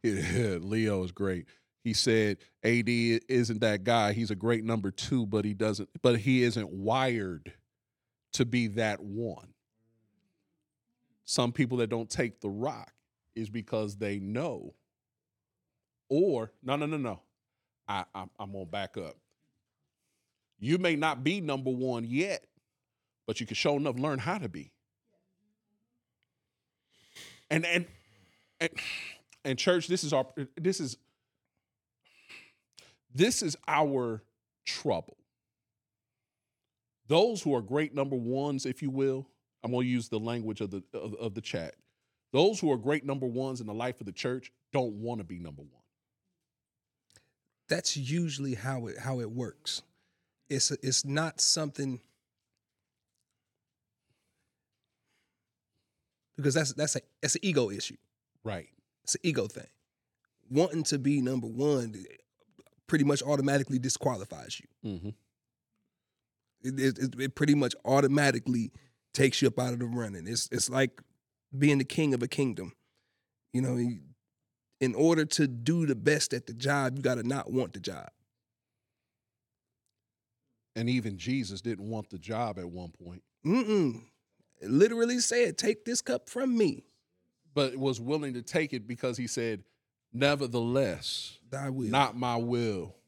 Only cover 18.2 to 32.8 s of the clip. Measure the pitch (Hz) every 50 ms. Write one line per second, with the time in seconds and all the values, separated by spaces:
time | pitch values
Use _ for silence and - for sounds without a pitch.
18.2 | 92 90 _ - 104 98 98 98 95 82 90 101 98 92 - 107 90 76 69 _
19.2 | _ _ _ _ _ _ _ _ _ _ _ _ _ _ _ _ _ _ _ _
20.2 | _ _ _ _ _ _ _ _ 101 123 165 185 180 175 160 143 151 160 143 123
21.2 | 131 147 190 202 175 147 139 135 131 131 127 123 131 131 123 117 117 117 120 139
22.2 | 175 202 175 - - _ _ _ _ _ _ _ _ _ _ _ _ _ _ _
23.2 | _ - 110 - 117 104 113 - - 165 147 143 147 147 117 123 135 156 143 131
24.2 | 95 - 185 214 156 107 82 80 69 - _ _ _ _ _ _ _ _ _ _
25.2 | _ _ _ _ _ _ _ _ _ _ _ _ _ _ _ _ _ _ _ _
26.2 | _ _ _ _ _ _ _ _ _ _ _ _ _ _ _ _ _ _ _ -
27.2 | - - - - _ _ 151 160 165 170 170 180 170 - - - _ _ _ _
28.2 | _ _ _ _ _ _ _ _ 165 165 - - - - - - - - - -
29.2 | _ _ - _ _ 139 131 123 - 190 180 175 160 - 175 180 - 147 151 131
30.2 | 131 - - - 139 - _ - 156 185 190 - 160 127 107 _ _ _ _ _
31.2 | _ _ _ _ _ _ _ _ _ _ _ _ _ _ _ _ _ _ _ _
32.2 | _ _ - - - _ _ _ _ _ _ -